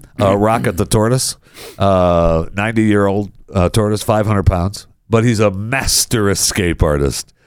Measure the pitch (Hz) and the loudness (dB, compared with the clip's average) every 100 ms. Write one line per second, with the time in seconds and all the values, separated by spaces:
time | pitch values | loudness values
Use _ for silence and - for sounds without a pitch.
0 | - - 101 101 107 117 123 92 98 110 | -8 -2 0 2 2 2 -2 -2 0 2
1 | 107 131 - - _ - - - 98 95 | 2 0 -4 -8 _ -20 -16 -2 0 2
2 | 90 85 85 82 80 95 107 113 110 101 | 2 4 2 0 -2 -4 -2 0 2 2
3 | 101 98 101 - - 98 90 - 104 107 | 2 0 -6 -12 -8 0 0 2 0 -2
4 | - 107 104 101 95 92 92 - - _ | 0 0 2 0 2 0 -2 -6 -18 _
5 | - 113 120 107 107 95 110 135 113 - | -2 0 2 2 0 0 -4 -4 -2 -2
6 | - 117 101 92 - - 87 80 85 73 | -2 0 0 0 -2 -2 -2 0 0 0
7 | 69 - - _ | -2 -4 -12 _